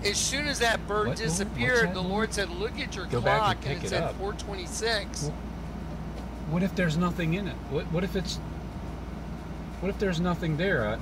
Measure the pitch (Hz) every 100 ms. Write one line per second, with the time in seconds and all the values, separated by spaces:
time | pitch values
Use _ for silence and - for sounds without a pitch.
0 | 202 196 - 269 294 269 233 220 - 208
1 | 214 247 226 175 202 - 247 247 220 185
2 | 180 202 220 208 190 175 214 - 277 -
3 | 180 - 117 214 214 180 - 147 190 180
4 | 160 107 196 208 - 196 175 220 220 220
5 | 185 - 147 - - - - - - -
6 | - - - - - 165 185 - 175 151
7 | 175 170 165 175 190 131 - 139 - 165
8 | 190 196 - - - - - - - -
9 | - - - - - - - - 175 202
10 | 202 165 180 170 170 147 185 170 107 113